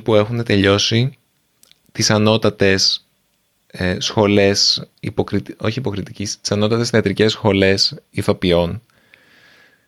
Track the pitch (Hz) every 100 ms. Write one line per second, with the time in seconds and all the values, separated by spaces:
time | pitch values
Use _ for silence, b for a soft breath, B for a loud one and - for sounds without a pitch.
0 | 117 107 107 117 117 101 98 101 - 113
1 | 135 - _ _ _ _ _ _ _ -
2 | 107 107 107 113 104 - 98 95 - -
3 | _ _ _ _ _ _ _ - 90 87
4 | - - 101 101 98 101 - - - _
5 | 107 107 101 101 - - 107 120 127 101
6 | - 113 101 - - 104 107 117 120 113
7 | 98 95 107 - 107 98 95 98 - 147
8 | _ - 104 101 92 85 85 101 _ b
9 | b b b b b b b b